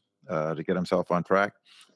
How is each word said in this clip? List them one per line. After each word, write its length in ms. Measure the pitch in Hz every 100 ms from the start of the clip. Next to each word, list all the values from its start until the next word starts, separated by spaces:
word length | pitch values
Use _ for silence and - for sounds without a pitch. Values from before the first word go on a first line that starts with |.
| _ _ -
uh, 260 | 78 78 78
to 80 |
get 120 | 80 92
himself 360 | 90 92 -
on 120 | 87
track. 300 | - 95 101 - _ - -